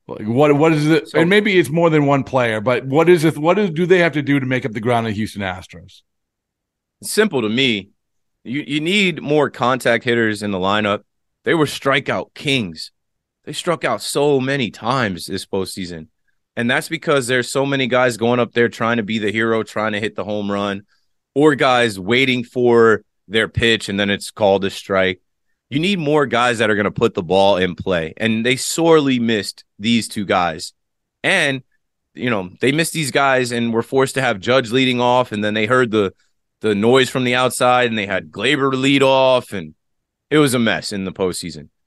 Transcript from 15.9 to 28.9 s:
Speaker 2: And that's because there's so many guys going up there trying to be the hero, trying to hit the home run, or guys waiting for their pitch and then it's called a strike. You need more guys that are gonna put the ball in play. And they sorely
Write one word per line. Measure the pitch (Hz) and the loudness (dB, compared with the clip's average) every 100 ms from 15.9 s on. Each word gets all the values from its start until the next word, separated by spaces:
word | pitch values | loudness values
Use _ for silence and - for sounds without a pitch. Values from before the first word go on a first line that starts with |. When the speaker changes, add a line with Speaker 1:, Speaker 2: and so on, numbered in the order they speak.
| 85 78 _ _ _ _ - | -12 -16 _ _ _ _ -6
Speaker 2:
And | 120 | -2
that's | 135 156 | -2 -2
because | 165 - 147 120 | -6 -2 -2 0
there's | 127 120 | -2 -2
so | 139 | -2
many | 139 139 131 | -2 -2 0
guys | 123 127 110 | 0 0 0
going | 117 123 | 0 0
up | 113 | 0
there | - 117 | 0 0
trying | - 113 117 | 0 -2 -2
to | |
be | 101 110 | -2 -4
the | 104 | -2
hero, | 107 113 113 | -2 0 -2
trying | 107 - 107 | -4 -4 -4
to | 104 | -4
hit | 107 - | -6 -6
the | |
home | 95 104 101 | -6 -6 -4
run, | 101 101 98 - _ _ _ _ | -4 -4 -6 -10 _ _ _ _
or | - 151 | 2 2
guys | 139 139 123 120 95 | 4 2 2 2 -2
waiting | 92 120 131 127 | -2 0 2 -2
for | 120 131 123 117 113 104 - _ - | -4 0 4 6 6 4 -2 _ -6
their | 107 104 | -2 -2
pitch | - 117 113 - | 0 2 2 0
and | 98 | -2
then | 101 | -2
it's | 101 - | -2 -6
called | - 104 98 | -2 2 2
a | 98 | 0
strike. | - - 98 95 90 _ _ _ _ - | -8 -4 0 0 -2 _ _ _ _ -8
You | 143 | -4
need | 170 202 | -2 -2
more | 147 151 | 0 0
guys | 139 117 123 117 | 2 2 2 2
that | 110 | 0
are | |
gonna | 104 101 | 2 0
put | - 117 | 0 0
the | - | 0
ball | 85 92 98 95 | 0 2 4 4
in | 92 | 0
play. | 85 - 90 80 - | -2 -4 -2 -4 -4
And | 113 110 | -4 -2
they | 113 127 | -2 -2
sorely | - - 165 | -4 0 4